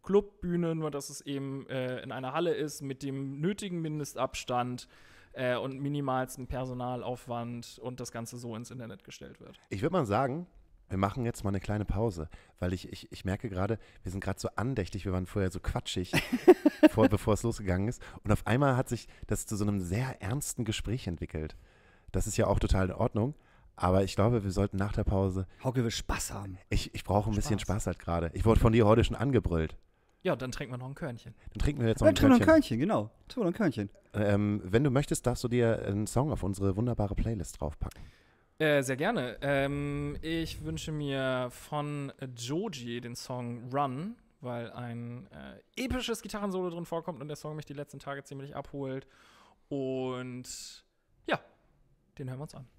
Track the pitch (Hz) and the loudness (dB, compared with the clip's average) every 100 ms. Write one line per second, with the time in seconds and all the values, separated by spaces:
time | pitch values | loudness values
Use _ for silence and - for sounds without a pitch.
0 | - 202 202 _ 180 175 170 160 156 143 | 4 4 4 _ -2 0 0 0 -2 -4
1 | - 143 139 139 135 135 120 131 127 127 | -8 -12 -6 -6 -6 -8 -6 -4 -4 -6
2 | - 123 131 151 175 127 151 - 139 131 | -8 -8 -4 0 0 0 -2 -4 -8 -6
3 | 139 135 139 139 165 208 202 175 160 151 | -6 -6 -6 -2 -2 -2 -6 -4 -4 -4
4 | 143 - 131 - - 123 123 123 - - | -6 -4 -4 -4 -2 -2 -2 -4 -10 -20
5 | - - - - 127 123 127 135 143 147 | -20 -20 -16 -4 -2 0 -2 -4 -4 -2
6 | 139 131 131 - 123 127 131 123 123 123 | 0 -2 -2 -8 -8 -6 -4 -4 -4 -4
7 | 113 123 - 117 117 120 117 - 123 123 | -6 -6 -6 -6 -6 -8 -12 -10 -10 -8
8 | 120 120 113 120 120 110 120 123 117 - | -8 -8 -10 -10 -8 -8 -10 -12 -12 -14
9 | - - - - - - _ 101 139 180 | -18 -16 -18 -18 -20 -20 _ -2 2 2
10 | 117 104 135 147 175 - - - - 95 | 4 4 2 0 -8 -18 -20 -20 -4 2
11 | 98 131 117 - 98 98 - 107 104 98 | 2 2 -2 -2 -2 -2 -2 -2 0 0
12 | 113 87 78 - - _ 90 92 - - | 0 -2 -8 -12 -20 _ -2 -2 -6 -14
13 | - - 95 98 107 92 101 110 - - | -14 -8 -4 -4 -4 -2 0 -2 -6 -14
14 | - 95 98 98 - - 113 113 90 98 | -8 -4 -4 -4 -4 -2 -2 -2 -2 -4
15 | 101 92 92 104 92 90 - 123 - - | -2 -2 -2 0 0 -2 -2 -2 -2 -4
16 | 90 147 - 247 - - - - 302 - | 0 -2 0 4 8 8 6 6 6 8
17 | 104 101 - 101 95 87 98 90 104 - | 6 6 2 2 2 -2 0 0 0 -4
18 | - - 101 107 - 123 143 123 - 120 | -12 -8 2 2 4 4 4 4 0 -4
19 | - - - 104 - 104 104 101 87 101 | -6 -18 -4 -4 -2 -2 0 0 0 -2
20 | 131 - - 135 - - 110 110 - 120 | -2 -6 -4 -4 -4 -4 -4 -2 -2 -4
21 | - 85 85 80 78 - - _ _ _ | -4 -6 -6 -6 -6 -10 -20 _ _ _
22 | - - 98 - 95 98 - 95 95 - | -4 -2 0 2 4 4 4 4 4 2
23 | 113 104 120 - _ - - - 90 95 | 0 2 0 -2 _ -20 -20 0 4 4
24 | 98 - 104 120 98 92 98 98 101 113 | 4 4 4 4 2 2 0 0 -2 0
25 | 101 98 95 92 92 - 131 127 117 - | 2 4 2 0 -6 -4 -2 0 0 -2
26 | - - - 110 98 92 - 113 - - | -4 -4 -4 -8 -10 -12 0 0 0 -8
27 | - 98 107 104 - 101 - 98 - 90 | 2 2 2 0 0 -2 0 -2 -2 -4
28 | - 85 82 - 110 110 117 117 104 107 | -2 -2 -2 2 6 8 8 8 8 8
29 | 92 - 127 120 - 82 80 - _ _ | 6 2 2 2 4 2 0 -4 _ _
30 | _ _ 185 127 131 - 135 123 127 139 | _ _ -2 -2 -4 -8 -8 -8 -10 -8
31 | 156 117 - - - - - 147 113 110 | -8 -8 -14 -16 -14 -2 0 2 2 6
32 | 311 - 277 240 214 320 - 233 165 165 | 6 8 8 10 10 8 8 0 2 2
33 | 104 _ - - 185 170 202 113 98 - | 0 _ -10 -2 0 2 0 0 -6 -6
34 | _ 104 104 101 104 104 95 107 147 127 | _ 0 4 4 4 0 4 4 6 2
35 | 147 156 123 123 123 120 117 110 - 101 | 2 0 0 0 0 2 4 2 0 -2
36 | 107 117 147 104 95 98 98 95 123 113 | 0 0 0 0 -2 0 0 2 0 0
37 | 101 95 110 113 76 - 73 - - - | 0 0 0 -2 -6 -6 -6 -4 -8 -8
38 | - - _ _ _ _ 156 143 127 127 | -18 -20 _ _ _ _ 2 4 2 0
39 | 175 233 123 104 139 139 139 143 143 143 | 0 0 -4 -4 0 2 2 -2 -4 -4
40 | 147 143 156 165 156 - 151 160 - 151 | -4 -6 -4 -4 -4 -6 -8 -6 -6 -4
41 | 147 135 131 127 123 - - 151 147 147 | -2 -2 0 -2 -4 -8 -8 -6 -4 -6
42 | 139 - 131 117 120 156 220 143 120 120 | -8 -10 -12 -10 -4 -2 -2 -6 -6 -6
43 | 120 120 - 123 120 120 123 135 143 127 | -8 -12 -8 -6 -6 -8 -4 -2 0 -2
44 | 190 240 _ _ 123 120 117 - 120 117 | -8 -10 _ _ -8 -8 -8 -10 -8 -8
45 | 120 120 131 73 67 - _ - 254 247 | -10 -12 -16 -16 -16 -18 _ -6 -4 -2
46 | 233 226 202 214 202 185 180 170 170 165 | -4 -6 -8 -6 -4 -2 -4 -6 -6 -6
47 | 160 147 147 147 151 156 - 143 143 139 | -6 -10 -10 -10 -10 -10 -10 -12 -12 -12
48 | - 139 - 139 139 139 135 143 135 135 | -10 -10 -10 -14 -10 -12 -10 -8 -6 -6
49 | - _ - - - _ _ 139 131 131 | -10 _ -20 -20 -20 _ _ -4 -2 -2
50 | 127 127 127 123 127 - - - _ _ | -2 -4 -8 -10 -12 -14 -14 -18 _ _
51 | _ _ - - - _ _ _ _ _ | _ _ -4 -4 -4 _ _ _ _ _
52 | _ - 127 131 151 - 127 | _ -12 -10 -10 -12 -14 -18